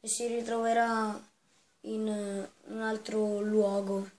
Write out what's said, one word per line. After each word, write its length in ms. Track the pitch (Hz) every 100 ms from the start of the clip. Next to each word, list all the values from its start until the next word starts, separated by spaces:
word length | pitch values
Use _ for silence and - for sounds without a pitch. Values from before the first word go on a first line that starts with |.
e 60 | 220
si 180 | - 240
ritroverà 880 | 233 226 233 226 233 233 226 220 208 - _ _ _ _ _
in, 260 | 208 220 220
eh, 420 | 214 202 196 196 _ -
un 80 | 220
altro 580 | 220 214 214 220 214 208
luogo. 800 | 208 214 202 202 196 196 196